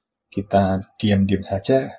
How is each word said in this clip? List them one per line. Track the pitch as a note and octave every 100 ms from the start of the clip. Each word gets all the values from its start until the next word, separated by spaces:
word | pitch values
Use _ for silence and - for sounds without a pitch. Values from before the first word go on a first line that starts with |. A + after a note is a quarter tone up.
| _ _ _
kita | - G2 G2+ F#2+ F#2+ - -
diam-diam | G#2+ G2+ G2 G2 -
saja | F#2+ - C3+ B2+